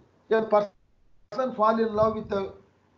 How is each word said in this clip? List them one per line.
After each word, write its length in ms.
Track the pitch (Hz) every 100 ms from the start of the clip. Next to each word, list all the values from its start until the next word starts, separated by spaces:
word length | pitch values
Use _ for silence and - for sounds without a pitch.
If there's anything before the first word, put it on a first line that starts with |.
| _ _ -
a 120 | 220
person 1120 | 220 208 208 _ _ _ _ - - - 262 226
fall 240 | 214 226
in 140 | 220
love 220 | 208 220 214
with 160 | -
a, 220 | 202 190 - _ _ _